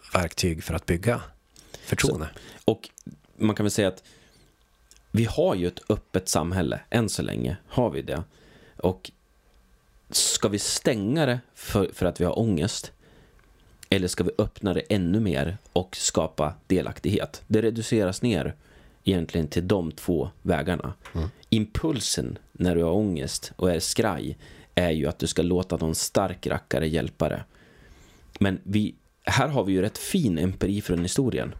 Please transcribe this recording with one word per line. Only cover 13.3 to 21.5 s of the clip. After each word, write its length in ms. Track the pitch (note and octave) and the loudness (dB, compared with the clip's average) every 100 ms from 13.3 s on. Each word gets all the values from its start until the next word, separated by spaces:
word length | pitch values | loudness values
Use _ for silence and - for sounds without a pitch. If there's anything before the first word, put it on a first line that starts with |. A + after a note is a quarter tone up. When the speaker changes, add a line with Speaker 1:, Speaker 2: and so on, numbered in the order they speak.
| - _ _ - - - | -20 _ _ -20 -10 0
Speaker 2:
Eller 180 | G2 F2+ | 2 2
ska 160 | - | 0
vi 60 | F2 - | 0 0
öppna 360 | G#2+ - G2+ | -2 0 -2
det 60 | F2 - | 0 0
ännu 320 | G2+ F2 G2+ | 0 2 2
mer 380 | G#2+ C2+ D2+ G2 - | 2 0 -2 -4 -2
och 240 | - F#2 - | -2 -2 -2
skapa 580 | - - D#2+ - D2+ - - | 0 0 0 0 -2 -2 0
delaktighet? 760 | F#2 A#1+ - D#2 G2+ - - - | 0 0 -4 -2 0 -2 -10 0
Det 160 | A2 | 2
reduceras 600 | A2 A2+ A2 A2+ F#2+ G2 | 2 0 0 2 2 0
ner 320 | B2 F#2+ C#2+ - - - - _ | 0 0 -2 -8 -16 -20 -20 _
egentligen 440 | - F#2+ D#2+ F2 D2+ | 0 2 2 -2 -2
till 200 | - F2+ | 0 2
de 240 | G#2 E2 | 2 0
två 380 | - - E2+ B1+ - | -6 -2 0 0 -4
vägarna. 500 | F#2+ E2 D#2 E2 - - - | -2 0 0 -2 -4 -10 -10
Speaker 1:
Mm. 140 | E2 E2 - - | -6 -6 -6 0